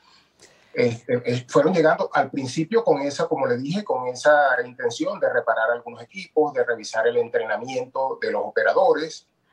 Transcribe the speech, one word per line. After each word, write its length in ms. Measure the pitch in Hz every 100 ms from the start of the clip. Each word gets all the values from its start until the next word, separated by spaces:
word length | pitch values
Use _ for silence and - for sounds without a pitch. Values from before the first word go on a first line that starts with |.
| _ _ _ _ - _ _
Este, 480 | - 120 113 - 123 123
eh, 200 | 123 -
fueron 260 | 151 143
llegando 360 | 180 156 165 170
al 160 | 151 143
principio 540 | 143 127 - 156 226
con 180 | 208 143
esa, 260 | 143 - -
como 200 | 139 135
le 100 | 123
dije, 260 | 139 196
con 240 | 208 131 127
esa 540 | 123 151 147 143 123
intención 560 | 123 123 123 - 160 -
de 80 | 131
reparar 380 | - - 110 113
algunos 300 | 120 - 117
equipos, 500 | 117 196 185 156 147
de 100 | 131
revisar 440 | 123 113 107 110 117
el 100 | 120
entrenamiento 1040 | 113 160 135 120 123 127 123 135 131 120
de 100 | 107
los 120 | 104 -
operadores, 840 | - - - 185 147 160 - - _ _